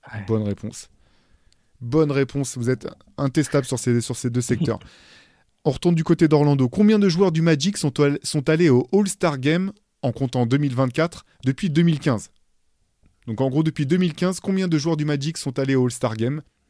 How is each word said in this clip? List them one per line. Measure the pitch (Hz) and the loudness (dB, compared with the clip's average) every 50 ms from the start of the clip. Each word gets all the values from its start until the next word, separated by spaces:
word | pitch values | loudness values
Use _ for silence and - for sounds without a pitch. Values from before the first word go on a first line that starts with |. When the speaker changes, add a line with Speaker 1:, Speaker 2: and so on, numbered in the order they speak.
| _ - - | _ -14 -12
Speaker 1:
Ouais. | 110 101 | -12 -6
Speaker 2:
Bonne | 98 110 110 107 | -2 -2 -2 -2
réponse. | 104 101 - - 107 - - - _ _ _ _ _ _ _ _ _ _ _ _ _ _ _ _ _ _ _ | -4 -6 -6 -10 -14 -14 -14 -20 _ _ _ _ _ _ _ _ _ _ _ _ _ _ _ _ _ _ _
Bonne | 123 117 123 156 160 147 143 | -10 -2 2 2 2 2 2
réponse. | 139 139 127 - 139 139 - - | 0 -2 -2 -2 -4 -4 -4 -6
Vous | 127 120 120 | -4 -2 -2
êtes | 127 113 - - - _ _ _ _ - | -2 -2 -4 -14 -14 _ _ _ _ -4
intestable | 139 139 127 - 143 - - 143 131 | -4 -2 0 0 -2 2 0 -2 0
sur | - 135 120 | 0 -6 -4
ces, | - 127 120 120 | 0 0 0 0
sur | 113 - 123 | 0 -4 -8
ces | - - 123 | -6 -6 -4
deux | 120 123 | -2 -2
secteurs. | 120 - 127 - 170 131 113 - - | -2 -2 -2 0 0 -2 -2 -4 -8
Speaker 1:
<laughs> | - - - - - - - _ _ _ _ _ _ _ _ _ | -18 -20 -20 -20 -20 -20 -20 _ _ _ _ _ _ _ _ _
Speaker 2:
On | 156 | -4
retourne | 131 - - 175 175 | -4 0 0 0 2
du | 165 160 | 2 2
côté | - 165 156 170 156 | 0 2 4 4 4
d'Orlando. | 156 147 147 147 143 139 131 123 | 4 4 4 4 4 2 2 0
Combien | - - 214 208 220 214 | 2 2 4 4 6 4
de | 202 196 | 4 2
joueurs | 160 170 196 190 165 | 4 4 2 2 2
du | 160 | 2
Magic | 160 170 160 143 131 190 202 | 2 2 2 2 0 -4 -4
sont | - - 147 127 - | -2 -4 -4 0 2
al-, | 147 143 143 147 - | 0 2 0 -2 -6
sont | - - 156 131 - | -4 -4 -2 0 2
allés | 156 160 180 165 | 2 4 4 4
au | 127 123 - - - | 4 4 2 2 2
All-Star | 196 214 196 - _ - 170 147 131 | 2 2 0 -2 _ -2 -2 -2 0
Game, | 127 143 156 175 185 196 - _ _ _ _ _ - | 0 0 0 0 0 -4 -8 _ _ _ _ _ -4
en | 135 117 | -4 -2
comptant | - 139 127 - 127 123 | -2 -4 -4 0 -2 0
deux | 117 123 143 | 2 2 2
mille | 147 143 127 | 0 0 0
vingt-quatre, | 120 131 127 120 - 160 170 - - - _ _ _ - | 0 -2 -2 0 -2 -2 -2 -4 -10 -20 _ _ _ -4
depuis | 131 131 - - 190 | -4 -4 -2 -2 0
deux | 143 156 170 | 2 2 4
mille | 170 165 139 | 4 2 2
quinze ? | - 156 127 104 - - _ _ _ _ _ _ _ _ _ _ _ _ _ _ _ _ _ _ _ - | 0 0 -2 -2 -4 -10 _ _ _ _ _ _ _ _ _ _ _ _ _ _ _ _ _ _ _ -10
Donc, | 113 104 | -4 -2
en | 131 135 | -2 0
gros, | 127 147 160 | 0 0 0
depuis | 160 156 - 151 | 0 0 -2 0
deux | 131 165 | 0 2
mille | 185 185 175 151 | 2 2 0 -2
quinze, | - 175 180 190 - | -2 -2 -2 -2 -4
combien | - - 190 190 190 | -4 -2 -2 0 0
de | 180 165 | 0 0
joueurs | 151 135 165 165 | 0 0 0 -2
du | 156 151 | -2 -2
Magic | 151 147 143 135 156 160 - | -2 -2 -2 -4 -6 -6 -6
sont | - 147 127 - | -8 -6 -4 -4
allés | 135 135 135 | -2 0 2
au | 131 127 | 2 2
All-Star | 123 120 - - 120 110 | 0 -2 -2 -4 -4 -2
Game ? | 110 110 123 139 151 - _ _ _ _ _ | -2 -4 -4 -4 -6 -10 _ _ _ _ _